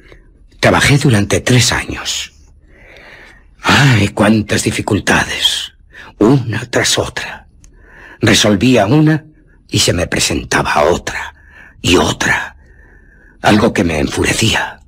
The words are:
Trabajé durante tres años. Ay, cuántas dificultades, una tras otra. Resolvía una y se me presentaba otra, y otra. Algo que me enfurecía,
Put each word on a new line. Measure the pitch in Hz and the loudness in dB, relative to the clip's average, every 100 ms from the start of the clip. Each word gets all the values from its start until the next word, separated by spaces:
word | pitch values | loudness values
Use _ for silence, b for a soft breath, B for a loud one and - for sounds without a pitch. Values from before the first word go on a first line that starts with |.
| B B B _ - - | B B B _ -20 -2
Trabajé | 120 87 - 139 | 0 2 2 2
durante | 147 107 101 95 | 4 2 0 -2
tres | - 123 117 | 2 2 2
años. | - - - - - - _ - _ B B B B B B B B B B | -2 -6 -10 -8 -10 -10 _ -20 _ B B B B B B B B B B
Ay, | - 101 143 113 101 | 0 2 4 4 0
cuántas | - 104 110 104 104 | 0 2 2 0 -2
dificultades, | 113 107 - 98 - 85 - - - - - - _ B B - | -2 -4 -2 -2 0 -2 -2 -4 -4 -4 -8 -16 _ B B 0
una | 110 139 113 110 - | 2 2 0 -6 -4
tras | 127 - - | -2 -2 -2
otra. | - - - - - _ B B B B B B | -4 -8 -12 -14 -20 _ B B B B B B
Resolvía | 107 101 107 101 123 120 101 | 0 2 2 2 2 2 2
una | 151 151 156 - b b b b | 4 4 0 -4 b b b b
y | - | -2
se | - | -2
me | 92 85 | -2 -4
presentaba | - - 73 62 - - 76 | -4 -4 -4 -4 -4 -2 0
otra, | 76 87 - - - B B B B B | 2 0 -4 -12 -12 B B B B B
y | - 87 | 0 2
otra. | - - - - - b b b b b b b b b | 0 -2 -2 -4 -6 b b b b b b b b b
Algo | - 101 110 | 2 2 2
que | 110 | 0
me | 87 78 | -2 -2
enfurecía, | 67 - - - 110 - - - | -2 -2 -2 0 0 -2 -6 -12